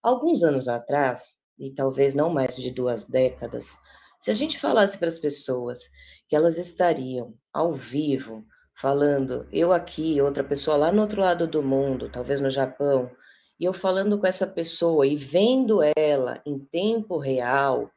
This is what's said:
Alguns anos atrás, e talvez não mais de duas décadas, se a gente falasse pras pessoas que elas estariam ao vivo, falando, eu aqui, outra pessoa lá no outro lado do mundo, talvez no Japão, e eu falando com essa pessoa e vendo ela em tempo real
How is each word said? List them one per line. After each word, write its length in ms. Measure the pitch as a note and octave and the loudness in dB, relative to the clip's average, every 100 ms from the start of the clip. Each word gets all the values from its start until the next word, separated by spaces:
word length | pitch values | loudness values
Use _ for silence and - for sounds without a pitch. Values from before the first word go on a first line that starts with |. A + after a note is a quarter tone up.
Alguns 400 | A3+ B3 D4+ C#4+ | 2 2 2 4
anos 260 | E3 C3+ B2 | 4 2 -2
atrás, 680 | A#2+ - C#3+ C3+ A#2+ - - _ _ | -4 -2 0 0 -2 -10 -16 _ _
e 160 | C#3 | -14
talvez 400 | C3+ C3+ C3 C#3 | -4 -4 2 2
não 160 | C#3 D#3+ | 4 0
mais 260 | D#3+ B2+ - | 0 -2 -4
de 140 | B2+ | -8
duas 360 | B2+ B2 A#2 - | -4 -4 -4 -2
décadas, 720 | C3 B2+ - A#2 B2 - - _ - _ _ | 0 0 -2 -10 -10 -10 -14 _ -20 _ _
se 120 | - | -4
a 40 | |
gente 240 | G#3+ D4+ - | -2 -2 -2
falasse 400 | - - G3 - | 2 4 4 2
pras 200 | E3 E3 | -4 -2
pessoas 640 | D3 C#3+ - B2+ A#2+ B2 - _ - - _ | -4 -4 -6 -6 -6 -10 -16 _ -20 -20 _
que 80 | D3+ | 2
elas 220 | E3+ E3 | 2 2
estariam 760 | F3 - F3+ D3+ C3 B2+ A2+ - _ | -6 0 2 2 -2 -6 -8 -14 _
ao 200 | C#3+ E3 | -2 -2
vivo, 720 | C#3 A#2 C3+ D3+ B2+ A2+ A2+ G#2+ _ _ | -2 -6 -4 -2 -2 -4 -16 -16 _ _
falando, 720 | - C#3 C#3+ C#3+ C#3+ C3 B2 - | -6 -2 2 2 2 -2 -6 -4
eu 200 | - E3+ | 0 2
aqui, 480 | F3+ E3+ - D#3+ D3 | 2 0 -6 -2 2
outra 240 | C#3 C#3+ | 2 0
pessoa 320 | C#3 C#3+ D#3 D3+ | -4 -4 0 2
lá 160 | D3+ | 4
no 100 | G#3 | 2
outro 180 | G#3 G#3 | 0 0
lado 280 | F#3+ E3+ E3+ | 0 2 0
do 140 | D#3 | 0
mundo, 460 | C#3 C3+ C#3 C3 A#2 | 0 0 0 -2 -6
talvez 320 | A#2+ B2+ C#3 | -10 -4 -2
no 80 | C#3 | 0
Japão, 600 | C3+ C3 - C#3+ C3+ B2 - _ _ _ _ | 0 -2 0 0 0 -2 -12 _ _ _ _
e 60 | |
eu 80 | F3 | -4
falando 480 | F#3 F#3+ F#3 G3+ G3+ | -2 0 0 0 2
com 60 | G3 | 0
essa 200 | F#3 F#3+ | 0 -2
pessoa 580 | - E3 - E3+ D#3+ | -4 -6 0 2 4
e 120 | C#3 D3 | 4 2
vendo 640 | C3+ E3 G#3+ C4 B3 G#3 D3+ D3+ | 0 2 4 4 2 4 4 4
ela 440 | D3+ C#3+ B2+ - - | 2 2 0 -4 -8
em 140 | C#3 | -8
tempo 580 | C#3 E3 G3+ A3+ G#3+ E3+ | -6 -2 0 -2 -2 -4
real 720 | C#3 C3 B2 C#3 C#3 B2 A#2 | -2 -2 2 2 2 0 -4